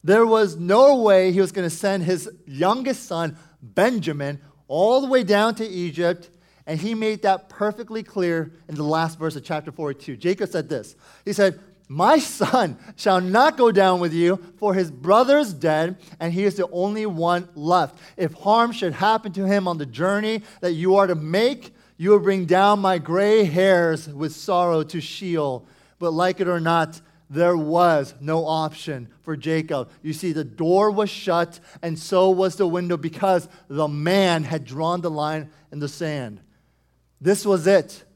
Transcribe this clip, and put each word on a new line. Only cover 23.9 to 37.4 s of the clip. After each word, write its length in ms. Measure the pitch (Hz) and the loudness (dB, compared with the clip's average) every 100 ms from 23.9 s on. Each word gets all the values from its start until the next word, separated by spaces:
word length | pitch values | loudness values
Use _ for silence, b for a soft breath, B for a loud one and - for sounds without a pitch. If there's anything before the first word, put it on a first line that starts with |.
| 160 156 | -2 -6
with 260 | 143 156 | -8 -8
sorrow 480 | - - 180 175 160 | -8 -2 0 2 0
to 180 | 156 170 | -2 -8
Sheol." 680 | 143 - 190 170 143 127 - b b b | -10 -10 -6 -4 -4 -6 -12 b b b
But 120 | 175 | -4
like 280 | 160 180 180 | 0 -2 -2
it 80 | 180 | -2
or 120 | 175 | -2
not, 400 | 165 165 160 160 b b b | 0 0 -2 -6 b b b
there 260 | 143 175 175 | 0 2 2
was 580 | 151 170 175 156 135 - | 0 2 4 2 -2 -10
no 260 | 143 160 156 | -6 -4 -2
option 640 | 160 156 156 - 139 120 b | -2 -4 -8 -12 -12 -14 b
for 140 | - 156 | -12 -8
Jacob. 520 | 151 160 160 147 120 b | -4 -4 -2 -6 -8 b
You 100 | 151 | -10
see, 200 | 156 185 | -8 -6
the 120 | 156 | -6
door 460 | 139 107 165 185 214 | -8 -4 0 2 2
was 180 | 202 208 | 0 -4
shut, 520 | - - 170 170 - B B | -4 -2 -2 -2 -8 B B
and 180 | 170 160 | -8 -8
so 320 | - 190 190 | -2 2 4
was 260 | 185 190 160 | 4 0 0
the 100 | 185 | -2
window, 300 | 175 175 170 | 0 -2 -4
because 520 | 160 160 196 180 165 b b | -6 -4 0 0 -2 b b
the 200 | 139 151 | -4 -4
man 540 | 147 156 196 190 165 | -2 0 2 2 0
had 220 | 151 160 | -2 -6
drawn 360 | 117 131 160 175 | -8 -6 -4 -2
the 100 | 175 | -4
line 400 | 156 151 156 151 b b | -4 -4 -4 -10 b b
in 80 | 147 | -10
the 100 | 147 | -10
sand. 520 | - 165 147 120 104 _ _ _ _ _ _ _ _ | -6 -8 -6 -10 -14 _ _ _ _ _ _ _ _
This 260 | 147 202 | 0 0